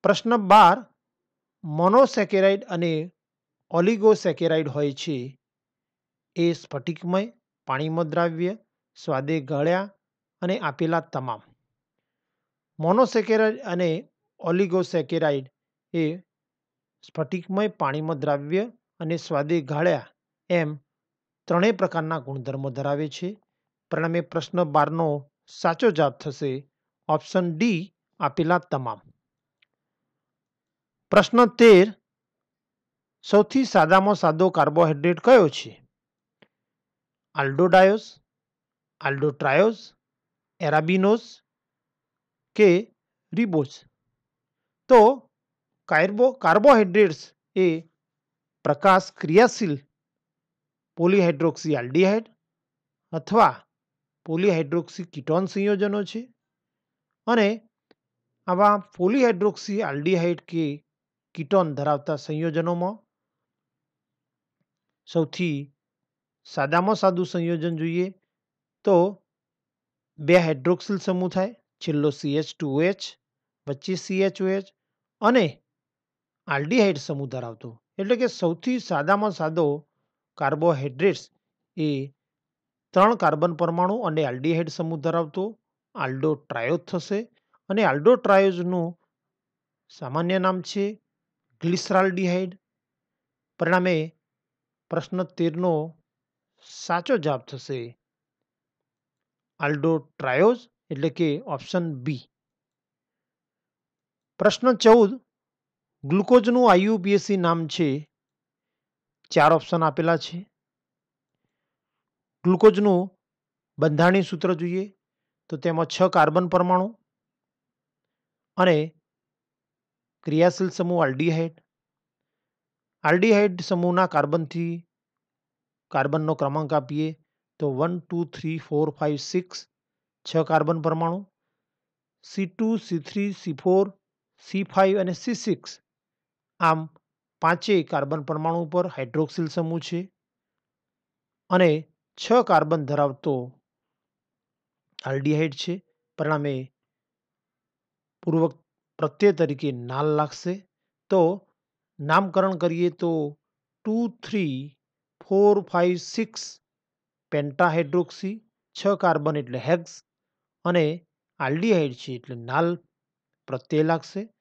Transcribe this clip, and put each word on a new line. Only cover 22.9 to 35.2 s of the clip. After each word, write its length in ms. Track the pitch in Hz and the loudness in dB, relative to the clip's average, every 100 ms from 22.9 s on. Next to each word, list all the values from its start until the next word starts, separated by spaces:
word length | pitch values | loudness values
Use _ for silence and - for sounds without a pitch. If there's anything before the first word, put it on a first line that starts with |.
| 143 151 | -4 -6
છે. 200 | - 180 214 _ _ _ _ _ | -8 -12 -12 _ _ _ _ _
પરિણામે 300 | 156 165 170 | -4 -2 -4
પ્રશ્ન 440 | 151 170 135 175 | -4 -8 -6 -4
બારનો 440 | 165 151 147 165 160 147 135 _ _ | 0 2 0 0 -2 -4 -10 _ _
સાચો 440 | - 165 165 240 | -4 -4 0 0
જવાબ 220 | 156 143 | 2 -2
થશે 400 | 135 156 131 143 131 - _ _ _ - | -2 -14 -8 -8 -8 -12 _ _ _ -4
ઓપ્શન 440 | 151 - 185 175 | -4 -2 -4 -2
ડી, 420 | 156 233 175 190 _ _ _ | -2 -2 -2 -6 _ _ _
આપેલા 380 | 147 156 160 175 | -6 -2 0 -2
તમામ. 420 | 170 139 123 107 _ _ _ _ _ _ _ _ _ _ _ _ _ _ _ _ _ _ _ _ _ | -2 -8 -8 -12 _ _ _ _ _ _ _ _ _ _ _ _ _ _ _ _ _ _ _ _ _
પ્રશ્ન 340 | 202 185 233 240 | 2 4 4 4
તેર, 400 | - 233 185 202 - _ _ _ _ _ _ _ _ _ _ _ _ | 8 10 10 8 -2 _ _ _ _ _ _ _ _ _ _ _ _
સૌથી 420 | - 202 208 262 | 2 2 4 0
સાદામાં 500 | 262 190 156 190 196 | 2 2 6 4 4
સાદો 360 | 202 165 160 185 | 2 0 2 2
કાર્બોહાઈડ્રેટ 720 | 170 147 151 165 147 170 170 | 4 2 4 2 2 -2 0